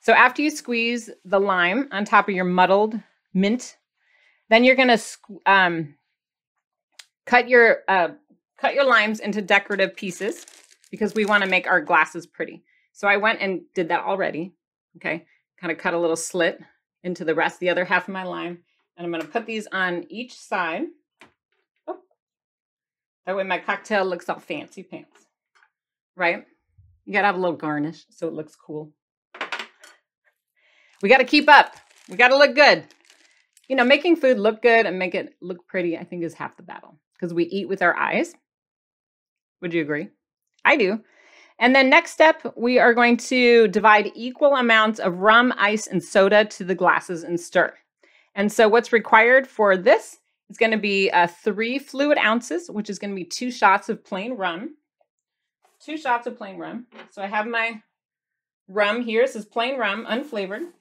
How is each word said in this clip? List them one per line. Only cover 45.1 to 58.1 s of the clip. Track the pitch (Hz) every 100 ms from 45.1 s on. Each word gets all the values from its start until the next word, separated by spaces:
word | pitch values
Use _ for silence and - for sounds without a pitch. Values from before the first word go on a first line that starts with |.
| 175
rum, | 202 226 247 -
ice, | 202 214 -
and | 185
soda | - 202 196 208 214
to | - 175
the | 180
glasses | 175 165 - 170
and | 165 170
stir. | - 185 156 _ _ _ _ _ _ 202
And | 202
so | 214 220
what's | 233 233
required | 233 220 220 233 262 254
for | - 208 190
this | 196 403 - - _ _ _
is | 214
gonna | 226 220
be, | 202 196 190
uh, | 175 175
three | - 220 202 226 269
fluid | 269 262 294 302
ounces, | 214 233 - 339 -
which | 208 208
is | 196
gonna | 202 196
be |
two | - - 247
shots | 240 208 202 -
of | 214
plain | _ 190 220
rum. | 240 185 170 254 - _ _ _ _ _ _ _ _ _ _
Two | - 311
shots | 277 240 240
of | 220
plain | 202 180
rum. | 160 214 247 - -
So | -
I | 196
have | 214 214
my | 233 226 220 _ _ _